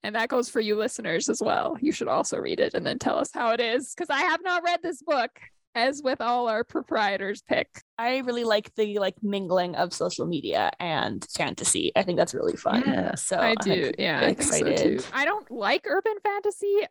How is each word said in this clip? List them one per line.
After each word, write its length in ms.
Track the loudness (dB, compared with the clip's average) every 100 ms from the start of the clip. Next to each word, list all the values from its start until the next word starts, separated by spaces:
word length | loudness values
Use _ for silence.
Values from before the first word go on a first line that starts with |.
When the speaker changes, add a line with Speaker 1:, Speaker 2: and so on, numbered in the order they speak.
Speaker 1:
And 120 | -4 -2
that 120 | 0
goes 180 | 0 0
for 100 | 0
you 140 | 2
listeners 540 | 2 0 -4 -2 0 0
as 120 | 0
well. 360 | 2 2 0 0
You 120 | 0
should 160 | 0 0
also 280 | 0 0 -2
read 200 | -4 0
it 160 | 2
and 100 | 0
then 140 | -2 -2
tell 200 | 0 0
us 120 | -2
how 200 | -2 0
it 80 | 2
is, 340 | 2 0 -4
'cause 140 | -8 -4
I 100 | 0
have 180 | 0 0
not 220 | 0 0
read 160 | 0 0
this 180 | -2 -6
book, 300 | 0 0 0 -4 -20 _ _ 0
as 260 | 0 2
with 180 | -2 -2
all 280 | 0 0 2
our 160 | 0
proprietors' 760 | -2 -4 -2 0 0 0 -4 -6
pick. 280 | _ -2 -2 -6 _ -4
Speaker 2:
I 200 | -2 0
really 240 | 0 -2
like 320 | 2 0 0
the, 240 | -2 0 2
like, 160 | 0 0
mingling 540 | -2 -2 2 2 2 0
of 160 | -2
social 320 | 0 -2 -2 -2
media 460 | -2 0 2 0 -2
and 440 | -2 -2 -2 -4 -8
fantasy. 640 | -4 -4 -2 0 0 2
I 80 | 2
think 160 | 2 2
that's 160 | 2
really 220 | 2 -2 -2
fun. 260 | 0 2
Speaker 3:
Yeah. 300 | 2 0 0
Speaker 2:
So 220 | -4 -2 0
Speaker 1:
I 120 | 2
Speaker 2:
I'm 40 | 2
Speaker 1:
do. 300 | 2 2 0 -2
Yeah, 220 | -2 2
I 140 | 2
think 80 | 2
so 240 | 0 2 2
Speaker 2:
excited. 320 | 2 2 0
Speaker 1:
too. 60 | -2
I 120 | -2
don't 240 | 0 -2 -6
like 340 | -4 0 0 0
urban 280 | 0 0 -2
fantasy 560 | -2 -2 -2 -2 0 2 0